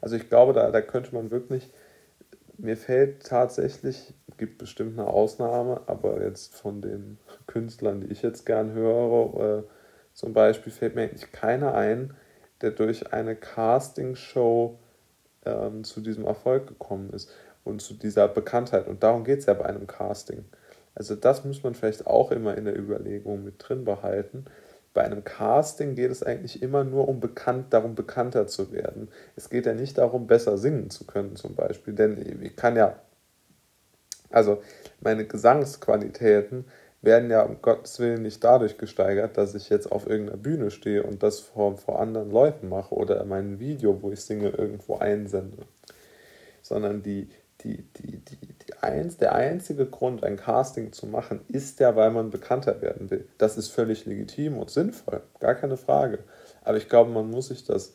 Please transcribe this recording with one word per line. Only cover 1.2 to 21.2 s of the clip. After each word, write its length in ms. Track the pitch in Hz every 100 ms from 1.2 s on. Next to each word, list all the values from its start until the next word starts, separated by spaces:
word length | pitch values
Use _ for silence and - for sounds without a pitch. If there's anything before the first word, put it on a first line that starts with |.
| 113
wirklich, 380 | 120 123 131 - - _ _ _ _ _ - _ -
mir 180 | 113 110
fällt 500 | - 127 139 139 -
tatsächlich, 880 | 123 123 - - - 139 127 - - - -
gibt 200 | 110 -
bestimmt 420 | 120 - 113 113
eine 80 | 104
Ausnahme, 760 | 101 110 - 120 120 123 123 -
aber 360 | - 104 101
jetzt 320 | 98 95 - -
von 260 | 104 104
den 360 | 104 101 101 104 _ - -
Künstlern, 560 | 117 113 - 110 101
die 60 | 98
ich 140 | 104
jetzt 240 | 117 - -
gern 280 | 110 110
höre, 880 | 113 113 117 120 117 113 - 107 107
äh, 40 | 107 _ _ _ _
zum 200 | - 117
Beispiel 380 | 110 107 110 -
fällt 240 | - 113 117
mir 80 |
eigentlich 280 | 107 - -
keiner 420 | - 110 127 135 107
ein, 380 | 104 117 135 - _ _ _ _
der 100 | 113
durch 420 | 107 110 110 -
eine 220 | - 113 110
Castingshow, 1400 | - - 113 127 135 - 131 127 - 135 117 117 117 117 _ _ _ _ _ _ -
ähm, 380 | 110 104 110
zu 180 | 110 -
diesem 240 | 110 110 107
Erfolg 420 | 107 - 135 135
gekommen 440 | - - 98 98
ist 200 | 98 - - - _
und 180 | - 107
zu 120 | -
dieser 340 | - 107 104 101
Bekanntheit. 600 | - - 120 123 101 -
Und 160 | 98
darum 200 | 110 117
geht's 220 | 113 139 -
ja 80 |
bei 120 | 98 -
einem 220 | 104 101
Casting. 560 | - 101 101 - - - _ _ - _ -
Also 200 | 104
das 300 | 104